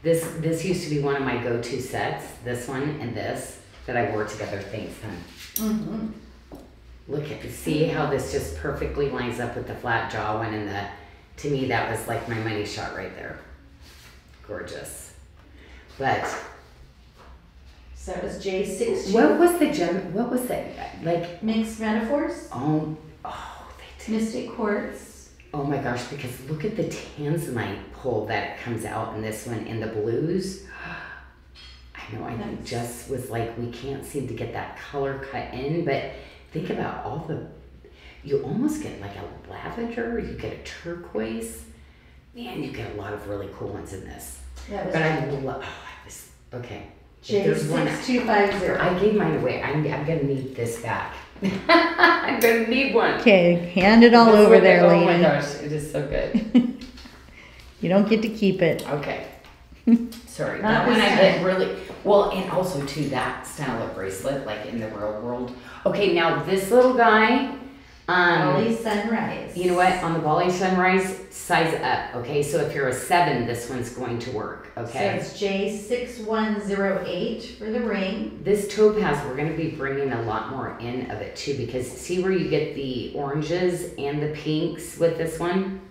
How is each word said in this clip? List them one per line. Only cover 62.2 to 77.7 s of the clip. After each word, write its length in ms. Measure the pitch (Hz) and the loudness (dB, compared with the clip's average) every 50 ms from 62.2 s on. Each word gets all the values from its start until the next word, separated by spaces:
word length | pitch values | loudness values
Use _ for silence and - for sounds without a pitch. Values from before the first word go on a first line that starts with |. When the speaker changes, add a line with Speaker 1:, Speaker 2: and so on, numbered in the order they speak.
| - - | 6 4
Speaker 1:
and 180 | - 190 185 - | 0 -2 -4 -2
also, 360 | - 180 175 - - 143 139 | 0 0 0 0 -2 -4 -4
too, 240 | 135 - 156 143 - | -4 -4 -4 -2 -2
that 360 | 131 120 - - - - - | -2 -2 -2 -4 -6 -8 -12
style 380 | - - - 143 131 117 113 110 | -12 -10 -6 -6 -4 -4 -4 -4
of 80 | - - | -6 -6
bracelet, 520 | - 95 95 95 - - 131 139 - - | -6 -6 -6 -6 -4 -4 -4 -4 -4 -4
like, 200 | 107 104 107 107 | -6 -6 -6 -6
in 120 | 107 117 113 | -6 -6 -6
the 80 | 107 | -6
real 320 | 107 107 101 104 107 107 107 | -6 -6 -6 -6 -6 -6 -6
world. 320 | 113 120 123 127 123 120 - - - - - - - | -6 -6 -6 -6 -6 -8 -10 -14 -16 -18 -18 -2 -2
Okay, 280 | - 147 190 208 180 170 | 0 2 4 2 4 4
now 280 | 170 170 160 151 143 - | 4 4 2 2 0 0
this 280 | 170 190 190 - - | 0 0 0 2 6
little 220 | 233 254 254 254 247 | 8 8 8 8 6
guy, 540 | 233 233 226 214 220 220 233 254 277 - - - - - - - - - - - - - | 6 8 8 8 8 6 6 4 2 2 -2 -6 -10 -14 -16 -18 -20 -20 -20 -20 -10 -2
um, 460 | - 180 180 175 170 170 165 151 151 185 | 0 2 4 6 6 4 4 4 4 4
Speaker 2:
Bali 200 | 202 226 226 226 | 4 2 2 0
Sunrise. 840 | - - 220 208 208 208 226 226 - - - - - - - - | 0 0 0 0 0 0 0 0 0 0 -4 -4 -6 -8 -8 -6
Speaker 1:
you 100 | 175 180 180 | 0 2 2
know 40 | 180 | 4
what? 260 | 175 180 180 - - | 6 6 4 4 2
On 120 | 175 160 165 | 0 0 0
the 60 | 160 | 0
Bali 300 | 151 151 156 170 180 185 | 2 2 2 4 4 2
Sunrise, 680 | 185 - 196 185 185 180 185 185 185 190 190 - - - - - | 2 2 2 2 4 4 4 4 4 4 2 0 -4 -8 -10 -14
size 440 | - - - - 175 156 165 160 147 - | -14 -14 -2 0 2 2 4 2 0 0
up, 340 | 123 127 117 - - - - | 0 0 0 -2 -2 -6 -8
okay? 260 | 123 117 127 147 147 | -8 -6 -2 0 0
So 180 | 147 - - 160 | 0 2 2 0
if 120 | 143 - - | 0 0 0
you're 140 | 147 135 | 0 0
a 60 | 127 117 | 0 0
seven, 520 | - - - 185 175 175 151 135 120 117 | -2 0 2 4 4 6 4 2 0 0
this 240 | 117 120 - - - | -2 -4 -4 -6 -6
one's 200 | 135 123 113 - | -6 -6 -6 -6
going 280 | - 127 127 123 120 113 | -6 -8 -6 -4 -4 -6
to 120 | - 123 | -6 -6
work, 400 | 101 107 - - - - - - - | -6 -6 -6 -6 -10 -12 -16 -14 -10
okay? 420 | 123 113 - - 131 202 196 180 175 | -10 -8 -6 -2 0 0 0 0 -2
Speaker 2:
So 60 | 160 | -4
it's 120 | - - | -6 -6
J 400 | - 202 196 196 196 208 214 214 | -4 -2 0 0 0 0 -2 -4
six 420 | - - - 247 - 240 - - 226 | -6 -4 -2 -2 -2 -2 -6 -8 -10
one 420 | 214 214 220 214 214 214 208 202 196 | -4 -2 0 0 2 0 0 -2 -2
zero 380 | 196 196 196 196 190 180 - - | -2 0 0 2 0 0 0 -2
eight 360 | - 180 180 220 233 220 - - - - - | -4 -4 -2 -2 -4 -4 -6 -10 -14 -14 -10
for 60 | 208 | -6
the 160 | 220 | -4